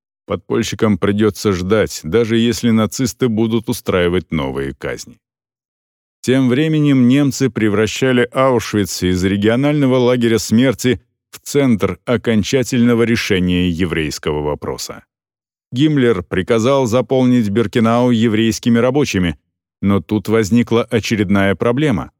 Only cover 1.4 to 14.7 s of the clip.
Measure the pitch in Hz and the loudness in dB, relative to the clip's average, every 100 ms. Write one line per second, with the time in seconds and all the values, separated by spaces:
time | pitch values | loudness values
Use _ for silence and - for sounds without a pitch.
1.4 | 107 92 90 107 82 - 76 101 113 117 | -2 -2 0 0 0 -6 -4 -2 0 0
2.4 | 117 110 120 110 107 - 127 - 127 107 | 0 0 0 2 0 -2 -6 -2 -2 0
3.4 | 113 113 113 117 - 92 87 90 85 80 | 0 -2 -4 -6 -2 0 0 -2 -4 -6
4.4 | 67 65 69 - 69 62 - - _ _ | -4 -6 -8 -8 -10 -10 -14 -20 _ _
5.4 | _ _ _ _ _ _ _ _ - 131 | _ _ _ _ _ _ _ _ 0 2
6.4 | 131 123 160 156 147 135 120 135 143 - | 2 2 0 2 2 4 4 4 2 0
7.4 | 135 110 107 101 110 - 131 127 120 - | -2 0 0 2 0 0 0 2 0 0
8.4 | 131 123 - 104 95 - 92 90 92 101 | 2 2 0 -2 -2 -2 -2 0 0 0
9.4 | 104 117 143 151 135 127 123 127 117 113 | 0 2 0 0 2 2 2 2 2 0
10.4 | - 110 131 110 127 110 _ _ _ - | 2 2 2 0 -2 -2 _ _ _ -20
11.4 | - 143 135 104 92 92 - 120 - 110 | -4 0 2 2 -2 -4 -4 -2 0 -2
12.4 | 95 135 113 127 120 117 117 117 - 95 | 0 -2 0 0 2 2 2 0 0 0
13.4 | 90 87 90 82 90 80 78 - 80 76 | 0 0 0 -2 -2 -2 -6 -6 -6 -4
14.4 | 73 71 - | -4 -6 -8